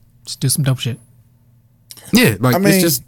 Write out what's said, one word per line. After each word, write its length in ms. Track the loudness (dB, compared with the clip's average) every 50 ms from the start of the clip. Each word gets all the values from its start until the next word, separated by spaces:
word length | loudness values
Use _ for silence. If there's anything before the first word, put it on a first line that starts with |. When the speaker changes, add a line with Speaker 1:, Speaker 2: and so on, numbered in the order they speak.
| _ _ _ _ _
Speaker 1:
Just 140 | -16 -10 -6
do 80 | -4 -4
some 140 | -2 -2 -2
dope 160 | -2 -2 -2
shit. 200 | -4 -8 -8 -10 -16 _ _ _ _ _ _ _ _ _ _ _ _ _ _ _ _ _ -20 -20 -10 -2
Speaker 2:
Yeah, 240 | 0 2 2 2 0 0
like, 160 | 0 0 0
Speaker 3:
I 40 | 2
mean, 140 | 2 2 2
Speaker 2:
it's 100 | 2 2
just 200 | 0 -2 -4 -8